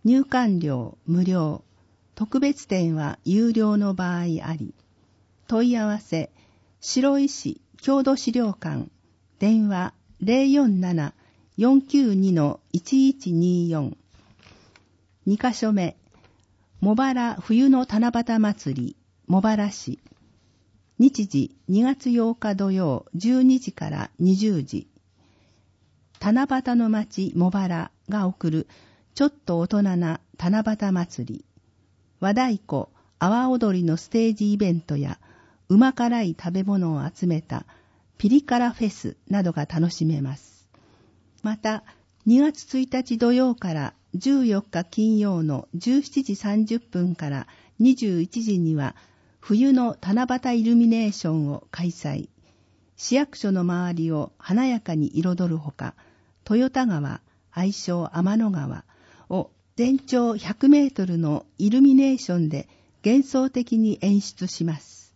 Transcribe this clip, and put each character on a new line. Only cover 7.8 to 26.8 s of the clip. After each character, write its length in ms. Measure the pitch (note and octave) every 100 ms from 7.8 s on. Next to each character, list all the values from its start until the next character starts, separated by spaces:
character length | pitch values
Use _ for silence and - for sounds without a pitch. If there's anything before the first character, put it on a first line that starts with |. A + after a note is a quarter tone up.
郷 220 | - C#4
土 120 | C4+ C4+
資 160 | -
料 220 | B3 A3+
館、 360 | F#3 E3 C#3+ - _ _ _ _ _
電 300 | G3+ A3 G#3
話 240 | F#3 F3+ _ _ -
零 320 | F#3+ B3+ C4+
四 300 | C#4 C4 F#3+
七 320 | F3+ E3+ C#3+ _ _ _ _ -
四 240 | A#3+ C4+
九 320 | C4+ C#4+ B3+ F#3+
二 180 | F#3+
の 260 | E3+ D3 - _
一 380 | F3+ - C4+ C4+
一 220 | C4+ F#3
二 380 | E3 F3 F3+ E3+
四。 260 | D#3+ C#3 - _ _ _ _ - - _ _ _ _ _ _ -
二 120 | G#3
箇 160 | B3+
所 180 | A3 A3
目、 240 | G3+ F3 - _ _ _ _ _ _ _ -
茂 140 | G3 G#3+
原 400 | C4+ B3+ A#3+ A3
冬 340 | - A3+ C4+
の 160 | C4 B3+
七 260 | G#3+ A#3+
夕 260 | A#3 A#3 A3+
祭 360 | G#3+ G#3 - C3+
り、 200 | A#2+ - _ _ -
茂 140 | F#3
原 300 | A3 G#3+ G3+
市。 280 | - - C3 _ _ _ _ _ _ _ _ _ -
日 280 | C4 B3 G3+
時、 280 | C#3 B2 - -
二 160 | G3
月 280 | B3 C4+ B3+
八 240 | A#3+ A3+ A#3
日 200 | G#3+ G3
土 160 | G3
曜、 340 | F#3+ E3+ B2+ - F3
十 260 | G#3+ B3+
二 180 | C4 B3+
時 120 | A3
か 180 | - D#3
ら 220 | D3 - -
二 160 | F3+ F#3+
十 260 | G#3+ F3
時。 240 | C3+ G2+ - _ _ _ _ _ _ _ _ _ _ _ _ _
七 280 | G3+ A#3 C#4 C4 B3+
夕 100 |
の 140 | A#3+